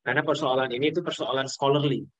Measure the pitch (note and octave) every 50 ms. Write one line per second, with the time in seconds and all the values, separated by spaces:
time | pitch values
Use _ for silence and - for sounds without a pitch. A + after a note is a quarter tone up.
0 | _ A#2+ B2+ C#3+ D3 D3+ D3 C3+ D#3 C3+ B2+ C3 C3 B2+ A#2+ A#2+ C#3 D#3 D#3 F3
1 | E3+ D#3+ - - C#3+ B2+ B2+ C3+ C3+ C3+ - - C#3+ C#3 C#3+ D3 C#3 C#3+ C3+ C3+
2 | C#3+ - _ _